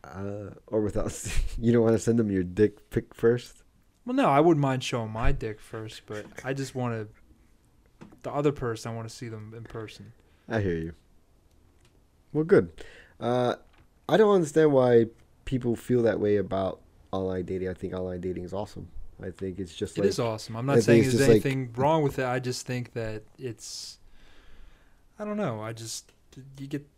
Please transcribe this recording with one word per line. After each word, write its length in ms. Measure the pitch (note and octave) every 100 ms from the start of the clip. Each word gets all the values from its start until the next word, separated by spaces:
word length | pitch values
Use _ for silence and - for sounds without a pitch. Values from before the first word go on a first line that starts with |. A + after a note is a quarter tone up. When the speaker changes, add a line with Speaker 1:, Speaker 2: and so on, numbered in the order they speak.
Speaker 1:
Uh, 480 | - E2 G2+ G#2 G2 - -
or 140 | A2
without 300 | G#2 G#2 -
<laughs> 80 | -
see-, 120 | G2+ - - -
you 120 | A#2
don't 80 | A#2
wanna 140 | A2+ A2
send 220 | - A#2
them 100 | G#2+
your 120 | G2
dick 480 | F2+ F2+ G#2 - _
pic 220 | B2 - -
first? 480 | A#2 A#2+ - - _ _ _ _ A#3+
Speaker 2:
Well, 100 | B3+
no, 140 | G#3+
I 100 | C#3
wouldn't 220 | E3 D#3
mind 220 | C#3 C3
showing 260 | - B2 A2+
my 220 | A2 C3
dick 280 | B2+ A2+ G#2
first, 440 | - A2+ A2 - -
but 220 | G#2+ - -
I 100 | B2+
just 220 | C#3 C3+ C3
wanna, 320 | B2 A2+ G#2+ - _ _ _ _ _ _ _ _ - -
the 100 | C3
other 200 | C3+ D3
person, 400 | C#3+ A#2+ A2 A#2
I 40 | A2+
wanna 140 | A2+
see 200 | - A#2+
them 240 | A2 G#2+ A2+
in 60 |
person. 500 | A2 A#2 G#2+ - G2+ - _ _ -
Speaker 1:
I 140 | A2+
hear 160 | G2+ E2
you. 160 | E2 - _ _ _ _ _ _ _ _ _ _ _ _ _
Well, 120 | D3
good. 260 | D#3+ F3+ F2 - - - - _
Uh, 360 | A#2 B2 B2 - - _ _ _ -
I 100 | E3+
don't 160 | G#3+
understand 380 | G3 D3+ D#3+ D#3
why 340 | C3+ B2+ A#2+ A2+ - _ _ -
people 300 | B2+ B2 A2
feel 280 | - B2
that 160 | A#2 F2+
way 160 | G#2 G#2
about 440 | F#2 F#2+ F#2+ - _ _ -
online 340 | F#2+ F#2 F#2 F2+
dating. 220 | F#2+ F#2
I 40 |
think 200 | F2+ F#2 F#2
online 260 | F#2 F2+
dating 220 | F#2 F2
is 100 | F2
awesome. 360 | F#2+ G#2 F2+ D#2+ - - -
I 80 | F#2+
think 260 | - F#2+ F2+
it's 140 | F#2
just 240 | - G2+ -
Speaker 2:
It 40 |
Speaker 1:
like, 80 | G2+
Speaker 2:
is 100 | F3
awesome. 360 | A#2 A2 - A2+
I'm 140 | C3
Speaker 1:
I 40 |
Speaker 2:
not 100 | C#3
Speaker 1:
think 20 | G#2+
Speaker 2:
saying 140 | A#2
Speaker 1:
it's 80 | C3
Speaker 2:
there's 60 | A#2+ C3+
Speaker 1:
just 20 | - C#3
like 0 |
Speaker 2:
anything 220 | C3+ B2+ A#2
wrong 280 | C#3 D#3+
with 160 | C#3+ C#3+
it. 60 | B2+
I 120 | B2+
just 280 | B2+ B2 -
think 260 | B2 A#2+
that 300 | A#2+ A2 G#2+ G#2 -
it's, 580 | C3 A2 - - - - - - - - - - - - _ _ _ -
I 80 | G#3
don't 120 | G#3
know. 240 | F#3 A2
I 120 | A2
just, 380 | A2+ A2+ - _ _ _ - C3+ C3+
you 80 | C#3
get 180 | C#3+ D3